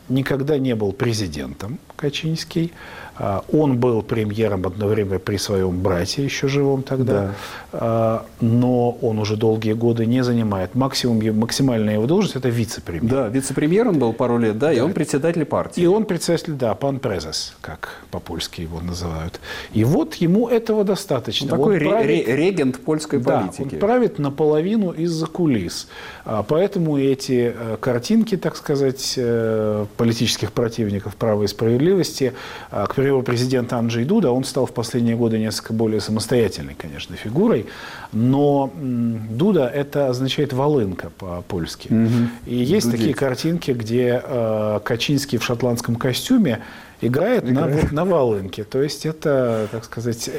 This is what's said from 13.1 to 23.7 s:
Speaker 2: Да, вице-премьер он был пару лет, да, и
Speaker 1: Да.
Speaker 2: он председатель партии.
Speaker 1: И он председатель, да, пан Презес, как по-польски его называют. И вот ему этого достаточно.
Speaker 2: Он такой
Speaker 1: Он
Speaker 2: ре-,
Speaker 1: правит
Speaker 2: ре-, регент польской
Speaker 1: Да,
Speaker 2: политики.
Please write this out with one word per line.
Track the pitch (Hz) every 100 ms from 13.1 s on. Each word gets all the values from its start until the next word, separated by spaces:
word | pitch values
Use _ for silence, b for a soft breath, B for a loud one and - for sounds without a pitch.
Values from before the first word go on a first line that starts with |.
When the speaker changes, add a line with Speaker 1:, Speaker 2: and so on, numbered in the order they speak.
Speaker 2:
Да, | 135 110
вице-премьер | 135 135 139 147 196 240
он | 156
был | 117
пару | 113 120 120
лет, | 110 110
да, | 147
и | 123
Speaker 1:
Да. |
Speaker 2:
он | 135
председатель | 170 147 139 165 170
партии. | 143 101 - -
Speaker 1:
И | 175
он | 208
председатель, | 214 170 - 165 -
да, | 143 117
пан | 101 139 135
Презес, | 117 90 78 - - -
как | - - - - -
по-польски | 90 - 85 - -
его | 80 82
называют. | 87 85 85 80 85 - B B B
И | 110
вот | 135 214 320 -
ему | 165 202 233
этого | 233 226 214
достаточно. | 196 185 - 131 117 - 139
Speaker 2:
Он | -
такой | 151
Speaker 1:
Он | 180
Speaker 2:
ре-, | 151
Speaker 1:
правит | 214 220 185 110
Speaker 2:
ре-, | 139
регент | 180 170 131 -
польской | - 156 156 131
Speaker 1:
Да, | 135 131
Speaker 2:
политики. | 92 - 139